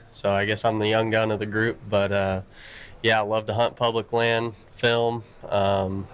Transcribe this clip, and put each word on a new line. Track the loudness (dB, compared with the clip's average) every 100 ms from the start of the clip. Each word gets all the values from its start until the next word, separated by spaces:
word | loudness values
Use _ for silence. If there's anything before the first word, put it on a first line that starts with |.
| -12
so | -4 0
I | 0
guess | 0 0 0
I'm | 0
the | 2
young | 2 2
gun | 0 0
of | -2
the | -2
group. | -2 -2 -2 -2
But, | 0 2
uh, | 0 0 -2 -6 -16 -20 -18 -20 -4
yeah, | 2 2
I |
love | 2 -2 -2
to |
hunt | 0 0 0
public | 0 0 -2
land, | 0 2 2 -2 -6 -18
film, | -2 2 2 2 -2 -8 -16 -4
um, | 0 2 2 0 -4 -10